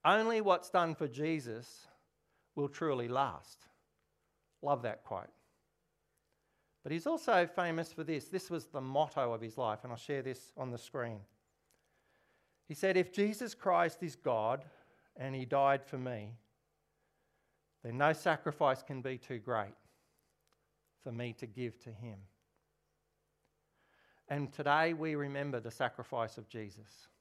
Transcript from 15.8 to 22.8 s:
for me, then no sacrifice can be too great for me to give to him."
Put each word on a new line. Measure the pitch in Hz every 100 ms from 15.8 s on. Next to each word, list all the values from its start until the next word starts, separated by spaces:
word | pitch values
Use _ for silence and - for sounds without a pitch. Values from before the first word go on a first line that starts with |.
for | 135 135
me, | 127 117 104 117 _ _ _ _ _ _ _ _ _ _ _ _ _ _
then | 120 123
no | 147
sacrifice | 156 180 151 160 147 147 131
can | - 131
be | 131 127
too | - 120
great | 107 113 101 - _ _ _ _ _ _ _ _ _ _ _ _
for | 139
me | 117 120
to | 113 120
give | 107 123 -
to | 123
him." | 104 120 98 98 _ _ _ _ _